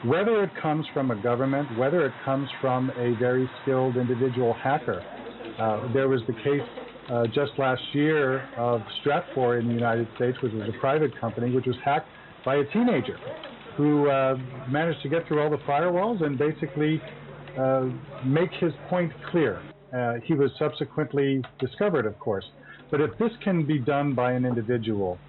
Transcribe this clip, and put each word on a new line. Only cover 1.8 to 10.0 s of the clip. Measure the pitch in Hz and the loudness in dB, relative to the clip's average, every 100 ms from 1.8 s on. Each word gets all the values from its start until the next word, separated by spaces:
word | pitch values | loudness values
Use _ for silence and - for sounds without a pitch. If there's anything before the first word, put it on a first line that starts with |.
| 131 175 139 | 2 4 2
it | - | -2
comes | - 135 139 - | -2 -2 -2 -2
from | 135 127 131 127 | 0 0 0 0
a | 120 117 | 0 2
very | 123 127 127 - | 2 2 0 -2
skilled | - 131 131 123 | 0 2 2 2
individual | 123 123 131 123 120 | 0 2 2 2 0
hacker. | 117 131 147 - 92 - - - - - - | 2 0 0 0 -6 -6 -12 -14 -12 -12 -2
Uh, | 113 107 120 | 0 0 0
there | 117 135 | 2 2
was | 131 113 | 2 0
the | |
case, | 117 143 143 120 - - - - | -4 0 0 -2 -10 -14 -16 -4
uh, | 120 117 | 0 2
just | 143 143 - | 2 -2 0
last | 135 127 - 143 | 0 0 -2 0
year | 151 156 135 131 131 - | 2 4 2 0 -4 -4
of | 120 120 104 - | 0 0 -2 -4
Stratfor | 143 151 170 - 123 120 | 0 0 -2 0 2 2
in | 117 | 0
the | |
United | 117 120 117 | 0 2 0